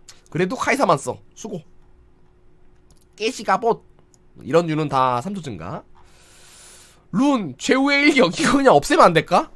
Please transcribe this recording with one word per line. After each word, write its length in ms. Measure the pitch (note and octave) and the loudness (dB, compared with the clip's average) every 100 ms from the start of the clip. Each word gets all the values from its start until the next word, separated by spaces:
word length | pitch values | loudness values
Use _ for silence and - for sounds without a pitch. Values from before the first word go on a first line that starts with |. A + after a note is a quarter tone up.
| - - _ | -20 -20 _
그래도 260 | D#3 F#3 B3+ | -6 -4 -4
카이사만 420 | - B3+ B3 D3+ | -4 -2 0 0
써. 180 | C3 G2+ - | -4 -12 -18
수고. 280 | - - F3+ - - _ - _ _ _ _ _ _ - _ _ - _ - | -20 -14 -14 -16 -20 _ -20 _ _ _ _ _ _ -20 _ _ -20 _ -8
깨시 280 | - B3+ | -8 -6
갑옷. 400 | G#3+ F#3+ A3+ - - - _ _ _ - | -4 -2 -2 -4 -8 -20 _ _ _ -18
이런 240 | G#2 D#3+ E3 | -2 0 0
류는 200 | D3+ D3+ | -4 -2
다 300 | C3+ C3 B2 | 0 0 -2
삼 120 | F3 | -6
초 80 | G3+ | -12
증가. 420 | D3 F#2+ E2+ E3 - - - - _ - - - - - - _ _ | -12 -14 -12 -14 -16 -20 -20 -20 _ -20 -20 -20 -20 -20 -20 _ _
룬, 440 | F3+ C#4 C4 E3+ B2 | -2 0 0 -4 -8
최후의 460 | - C4 C#4 C#4+ D4 | 0 2 2 2 2
일격. 300 | C#4+ E3+ - | 4 2 2
이거 180 | D#4 C#4 | 0 4
그냥 180 | C4+ F3+ | 4 4
없애면 280 | - E4+ E4 | 4 4 4
안 80 | |
될까? 380 | D#3+ D3 F3+ D#4 | 4 0 -2 -2